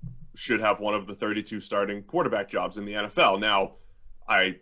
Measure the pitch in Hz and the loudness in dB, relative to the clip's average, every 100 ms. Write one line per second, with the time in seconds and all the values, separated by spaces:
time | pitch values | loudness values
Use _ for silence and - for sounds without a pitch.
0 | - - - - - 110 107 101 104 104 | -14 -14 -14 -10 -2 2 4 2 0 -2
1 | 95 104 107 104 104 107 - 101 101 101 | -4 -4 -2 -2 -4 -8 -2 0 0 -2
2 | 101 170 147 104 101 101 90 101 101 104 | -4 -2 0 0 -2 -2 -4 -4 -6 -4
3 | 104 170 139 98 107 101 98 - - - | -2 4 4 4 2 2 2 -4 -20 -20
4 | - - - 104 92 90 | -18 -12 0 2 2 -2